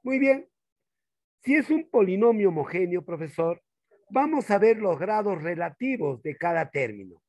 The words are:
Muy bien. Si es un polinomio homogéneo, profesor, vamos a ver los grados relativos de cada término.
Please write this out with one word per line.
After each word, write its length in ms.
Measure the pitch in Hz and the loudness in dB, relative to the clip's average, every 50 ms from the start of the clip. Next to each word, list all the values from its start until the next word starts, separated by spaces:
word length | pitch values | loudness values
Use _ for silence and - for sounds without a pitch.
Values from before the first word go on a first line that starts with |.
| _ | _
Muy 160 | 254 262 262 | -2 0 2
bien. 300 | 269 269 269 269 - _ _ _ _ _ _ _ _ _ _ _ _ _ _ _ _ _ _ _ | 4 4 2 2 -2 _ _ _ _ _ _ _ _ _ _ _ _ _ _ _ _ _ _ _
Si 140 | _ - 277 | _ 0 2
es 140 | 311 269 - | 2 2 0
un 200 | 311 311 320 _ | -2 -2 -2 _
polinomio 580 | - 240 190 185 185 196 226 233 233 214 202 | 2 2 2 4 2 2 4 2 4 4 2
homogéneo, 560 | 190 170 151 135 - - 180 185 175 175 180 147 | 2 2 0 -6 -4 -2 -2 -2 -2 -2 -6 -4
profesor, 580 | - 170 147 160 151 - - 165 165 170 - _ _ _ _ _ _ _ _ _ _ | -6 -10 -8 -8 -8 -4 -2 -2 -2 -2 -6 _ _ _ _ _ _ _ _ _ _
vamos 400 | 202 - 277 311 311 285 220 - | 0 0 0 2 0 -2 0 0
a 60 | 208 | 2
ver 200 | 196 208 226 226 | 4 6 4 4
los 200 | 220 208 190 170 | 4 2 -2 0
grados 440 | 139 175 202 214 214 202 208 190 160 | 0 -2 -2 -2 0 0 -2 -2 -2
relativos 800 | 151 170 175 165 175 170 - _ 247 262 262 233 160 143 131 110 _ | -4 -6 -4 -4 -6 -8 -6 _ -4 -4 -2 -2 -2 -4 -4 -4 _
de 140 | 151 143 | -10 -8
cada 340 | - 165 170 170 165 151 - | -4 -2 -2 0 0 -2 -2
término. 500 | - 143 131 113 104 101 98 92 87 _ _ | -4 -4 -4 -4 -6 -12 -16 -18 -20 _ _